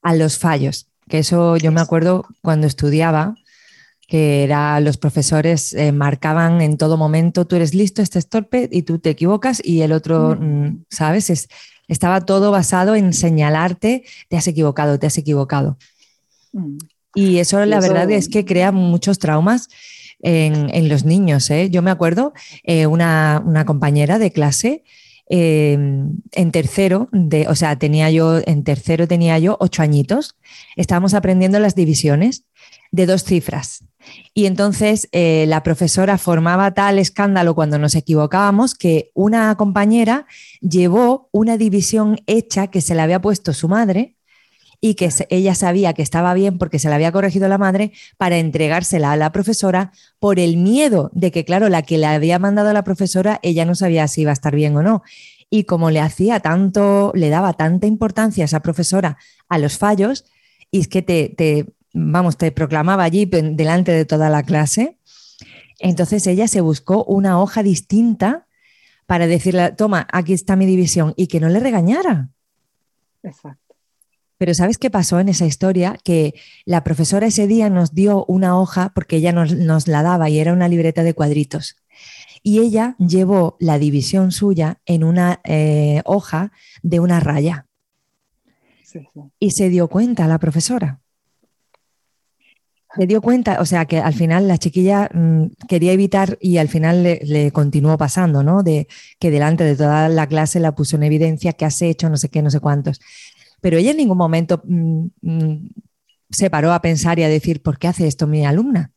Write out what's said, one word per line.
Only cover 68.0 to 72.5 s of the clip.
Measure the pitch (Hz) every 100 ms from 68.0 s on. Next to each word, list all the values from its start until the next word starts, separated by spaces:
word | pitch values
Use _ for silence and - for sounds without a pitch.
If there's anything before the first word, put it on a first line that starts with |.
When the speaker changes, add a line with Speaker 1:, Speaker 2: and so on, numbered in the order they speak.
| 233 220 202 311 _ _ _ _ _ _
Speaker 1:
para | _ 180 170
decirle, | 170 190 180 175
"Toma, | - 214 185 -
aquí | 180 165
está | 185 - 190
mi |
división", | 190 185 170 175 156 -
y | 180
que | 165
no | 160
le | 185
regañara. | 254 220 170 277 370 180 131 _ _